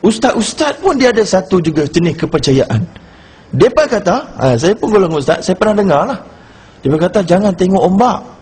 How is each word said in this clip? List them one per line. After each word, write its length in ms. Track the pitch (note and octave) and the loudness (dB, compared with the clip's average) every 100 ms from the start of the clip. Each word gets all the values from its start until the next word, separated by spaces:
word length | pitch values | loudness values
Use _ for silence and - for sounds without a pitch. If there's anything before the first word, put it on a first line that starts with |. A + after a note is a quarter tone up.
Ustaz-ustaz 720 | G3 A3+ B3 A#3 G#3+ - D4+ - | 2 2 0 0 -4 -2 -4 0
pun 160 | F#4+ | -2
dia 140 | C#4+ B3 | 2 2
ada 160 | A3 | 2
satu 320 | G#3 F#3+ F#3 F#3 | 0 0 0 0
juga 300 | E3 D3+ C#3+ | 0 -2 -2
jenis 260 | F3 E3+ C#3+ | 0 0 -2
kepercayaan. 640 | D3 D#3 C#3+ C3+ - A2 - - - - - - - | -4 -2 2 0 2 -2 -4 -10 -20 -20 -20 -20 -8
Depa 380 | B2 A3+ B3+ D4+ | 2 2 2 0
kata, 400 | A3 E3+ A#3 D4 - | 0 0 -2 -4 -4
ha, 180 | C3+ A#2+ | 0 2
saya 160 | D#3+ G#3+ | 0 0
pun 160 | - | 0
golongan 260 | G#3 F3 D#3 | 2 2 -2
ustaz, 160 | B2+ E3+ | -2 -2
saya 140 | - F#3 | -2 -2
pernah 240 | G#3+ G#3 | 0 0
dengar 240 | G3 C#3+ | 2 0
lah. 160 | G3+ G#3+ - - - - - - | 0 -6 -12 -20 -20 -20 -20 -8
Depa 320 | C3+ D#3 F3 | -2 0 0
kata, 160 | G#3 F3 | 0 0
"Jangan 240 | F3 G#3 F3+ | 2 0 0
tengok 240 | F#3 F#3+ | 0 2
ombak. 400 | E3 F#3+ B3 F3 - - | 2 2 2 -2 -8 -20